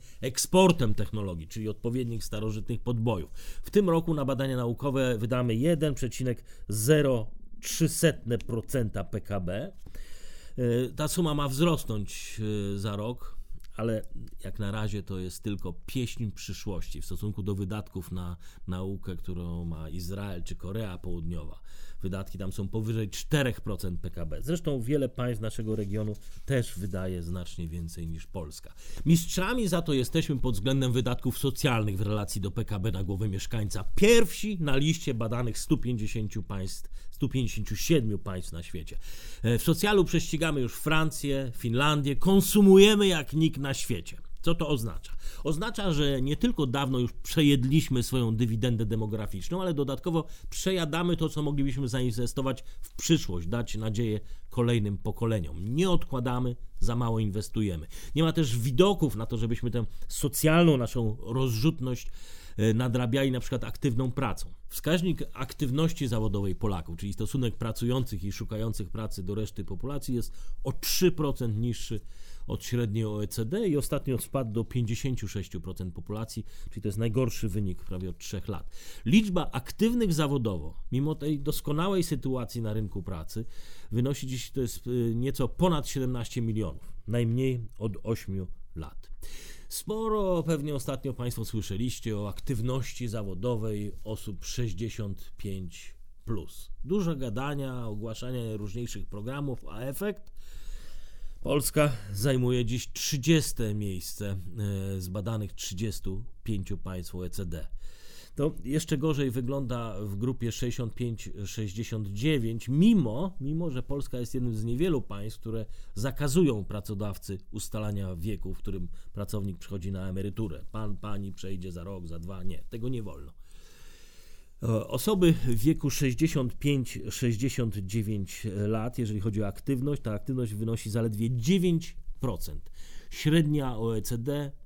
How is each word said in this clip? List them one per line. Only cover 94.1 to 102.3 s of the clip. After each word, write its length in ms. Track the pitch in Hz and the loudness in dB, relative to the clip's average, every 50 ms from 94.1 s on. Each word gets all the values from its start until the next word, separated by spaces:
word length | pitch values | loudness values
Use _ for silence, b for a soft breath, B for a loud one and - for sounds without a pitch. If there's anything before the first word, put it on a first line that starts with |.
| 110 107 - - 104 - - | -6 -6 -6 -8 -8 -8 -6
sześćdziesiąt 880 | - - - 123 110 90 85 117 110 - - 110 101 95 - - - - | -6 -4 -2 -2 -2 -2 -2 -4 -4 -4 -4 -4 -4 -4 -6 -8 -8 -8
pięć 580 | - - 104 98 98 92 87 - - - - - - - - - - - | -6 -6 -4 -4 -4 -6 -8 -10 -10 -12 -12 -12 -12 -14 -16 -16 -10 -4
plus. 460 | - 117 101 69 - - - - - - - - | -2 -2 -2 -2 -6 -10 -10 -8 -8 -6 -6 -2
Dużo 320 | 131 180 208 185 165 160 | 0 2 2 2 2 0
gadania, 720 | 135 131 123 104 127 135 143 147 139 135 135 127 123 120 | 0 -2 -2 -2 -2 -2 -2 -2 -2 -4 -4 -4 -4 -4
ogłaszania 680 | 113 104 104 104 113 110 - - 123 127 123 117 113 107 | -4 -4 -4 -4 -6 -6 -6 -4 -4 -4 -4 -2 -4 -4
różniejszych 500 | 104 104 95 95 120 120 117 - 101 - | -4 -4 -4 -4 -4 -4 -4 -4 -4 -4
programów, 580 | - - 104 101 117 135 143 147 139 123 - - - | -4 -4 -6 -4 -4 -4 -4 -2 -4 -4 -4 -6 -8
a 100 | - 110 | -8 -6
efekt? 520 | 120 135 131 - 196 208 202 - - - - B B B B B B B B B B B B B B B B B B B B B | -6 -6 -4 -2 -2 -4 -4 -4 -8 -12 -10 B B B B B B B B B B B B B B B B B B B B B
Polska 520 | B - 143 147 127 - - 151 151 147 127 107 B 101 101 | B 0 0 0 0 2 4 4 4 4 4 0 B -6 -4
zajmuje 520 | 98 104 143 | 0 2 2